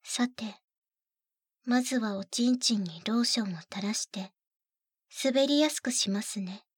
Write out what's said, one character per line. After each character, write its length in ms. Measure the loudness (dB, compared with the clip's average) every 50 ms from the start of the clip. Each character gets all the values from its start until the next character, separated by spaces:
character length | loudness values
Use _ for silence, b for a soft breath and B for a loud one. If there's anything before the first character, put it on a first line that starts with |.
| _
さ 260 | -8 -2 -2 -2 -2
て、 340 | -2 -8 -10 -10 -10 _ _ _ _ _ _ _ _ _ _ _ _ _ _ _ _ _ _ _ _ _ _
ま 180 | 2 2 2 2
ず 160 | 2 0 0
は 180 | 0 0 -2
お 80 | -4 -6
ち 260 | _ -2 0 2 2
ん 80 | 2 2
ち 180 | 2 0 0
ん 80 | 2 0
に 180 | -2 -6 -8 -6
ロ 160 | -2 0 2
ー 40 | 2
シ 180 | 2 2 0 -2
ョ 20 |
ン 80 | -2 -4
を 60 | -8
垂 220 | -10 _ -8 -6 -4
ら 100 | -2 -2
し 140 | -4 -6 -6
て、 240 | -8 -12 -12 -12 _ _ _ _ _ _ _ _ _ _ _ _ _ _ _ _ -12 -2 0
滑 240 | 2 4 4 4
り 140 | 6 6 6
や 80 | 6 4
す 120 | 2 -2
く 120 | _ -2 0
し 180 | 0 0 0
ま 120 | 0 -2 -4
す 180 | -6 -8 -8
ね。 240 | -8 -8 -10 -12 _ _ _